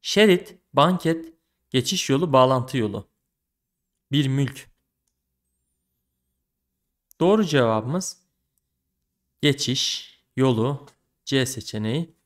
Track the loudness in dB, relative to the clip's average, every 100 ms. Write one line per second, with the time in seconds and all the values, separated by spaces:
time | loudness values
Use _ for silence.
0 | -2 4 4 4 0 -20 _ 2 2 2
1 | -2 -4 -6 _ _ _ _ -4 -2 -4
2 | -2 -2 2 4 4 2 -2 -4 -4 -6
3 | -12 _ _ _ _ _ _ _ _ _
4 | _ -2 0 0 -2 -6 -20 _ _ _
5 | _ _ _ _ _ _ _ _ _ _
6 | _ _ _ _ _ _ _ _ _ _
7 | _ _ 2 2 2 2 2 0 -2 -6
8 | -6 -14 _ _ _ _ _ _ _ _
9 | _ _ _ _ -2 0 -4 -4 -4 -8
10 | -14 _ _ 0 2 2 -2 -4 -12 _
11 | _ _ -4 -2 -2 -6 -10 -6 -4 -4
12 | -6 _